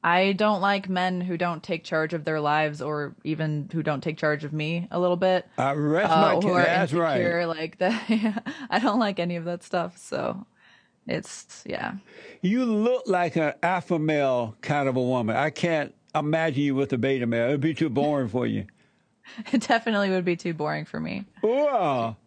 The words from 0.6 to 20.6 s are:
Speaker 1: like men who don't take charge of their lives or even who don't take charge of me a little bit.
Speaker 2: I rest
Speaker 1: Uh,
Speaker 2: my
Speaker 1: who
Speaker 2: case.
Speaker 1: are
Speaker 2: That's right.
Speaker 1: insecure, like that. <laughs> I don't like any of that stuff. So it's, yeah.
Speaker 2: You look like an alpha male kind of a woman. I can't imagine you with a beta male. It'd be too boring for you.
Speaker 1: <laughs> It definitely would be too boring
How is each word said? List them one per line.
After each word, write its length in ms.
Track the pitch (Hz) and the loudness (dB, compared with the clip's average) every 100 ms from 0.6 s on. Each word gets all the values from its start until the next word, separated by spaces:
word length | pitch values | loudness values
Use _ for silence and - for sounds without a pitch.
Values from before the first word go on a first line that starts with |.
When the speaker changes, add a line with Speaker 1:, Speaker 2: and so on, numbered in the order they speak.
Speaker 1:
like 260 | 196 202 190 | 2 0 -2
men 320 | 185 185 185 | -2 0 -2
who 160 | 180 170 | -4 -2
don't 260 | 175 165 | -2 -4
take 200 | - 165 | -6 -8
charge 300 | - 160 156 | -2 -2 -2
of 100 | 170 151 | -4 -2
their 140 | 156 | -2
lives 420 | 147 151 151 147 | 2 2 0 -2
or 340 | 143 151 143 - | -6 -4 -6 -8
even 460 | 156 156 156 151 143 | -6 -2 -2 -2 -4
who 80 | 165 | -4
don't 180 | 151 143 | -2 -2
take 160 | 160 156 | -4 -2
charge 260 | 156 151 | 0 0
of 100 | 151 | -4
me 340 | 156 151 170 175 | -4 -2 -4 -4
a 80 | 170 | -2
little 180 | 180 175 | 0 2
bit. 300 | 185 185 - - | 2 2 -2 -2
Speaker 2:
I 140 | 131 | 0
rest 380 | 147 147 156 202 | 2 2 2 4
Speaker 1:
Uh, 100 | 160 | 6
Speaker 2:
my 140 | 160 165 | 6 4
Speaker 1:
who 60 | |
Speaker 2:
case. 100 | 190 | 2
Speaker 1:
are 100 | 180 | 4
Speaker 2:
That's 300 | 170 180 175 | 4 4 2
right. 240 | 160 165 139 | 2 2 2
Speaker 1:
insecure, 260 | 170 170 170 | 2 0 -2
like 300 | 160 160 - | -4 -6 -2
that. 640 | 185 226 - 226 220 214 - 302 | 0 0 0 2 2 -2 -8 -10
<laughs> 100 | 262 | -2
I 100 | 202 | 0
don't 200 | 226 214 | 2 2
like 200 | 214 196 | 0 0
any 160 | 175 170 | -2 -2
of 80 | 165 | -6
that 180 | 175 | -8
stuff. 340 | - 180 175 - | -4 -2 -2 -8
So 480 | - - - - - _ - - _ _ - | -8 -4 -4 -6 -12 _ -20 -20 _ _ -6
it's, 560 | - - - - - - | -6 -6 -16 -18 -18 -10
yeah. 280 | - - 196 - - - - | -8 -6 -8 -14 -20 -20 -4
Speaker 2:
You 240 | 180 233 254 | 0 2 2
look 380 | 214 226 254 - | 2 2 0 0
like 280 | 185 170 170 | 2 2 2
an 180 | 151 - | 0 0
alpha 340 | 175 185 - 170 | 0 0 0 0
male 580 | 156 151 139 123 117 - | 2 2 2 2 -2 -6
kind 260 | - 147 135 | -2 0 2
of 80 | 127 | 0
a 60 | |
woman. 340 | 123 127 110 117 | 0 0 0 0
I 140 | 151 | 0
can't 440 | - 175 160 143 - _ 156 | 0 0 0 -2 -10 _ -2
imagine 480 | 151 160 160 135 | 0 2 2 0
you 120 | 143 135 | 0 0
with 180 | 127 | 0
a 40 | 127 | 0
beta 280 | 127 135 120 | 2 2 0
male. 220 | 117 117 | 2 2
It'd 120 | 143 | 2
be 120 | 151 | 0
too 160 | 151 165 | 0 0
boring 380 | 120 147 147 123 | 2 0 0 0
for 160 | 120 117 | -2 -2
you. 200 | 107 95 | -2 -6
Speaker 1:
<laughs> 840 | _ _ _ _ _ - - 214 | _ _ _ _ _ -20 -16 -2
It 160 | 269 - | -2 2
definitely 420 | 233 226 208 196 | 0 2 0 2
would 120 | 185 | 2
be 140 | 180 170 | 0 -2
too 160 | 175 | -4
boring 320 | 156 | -4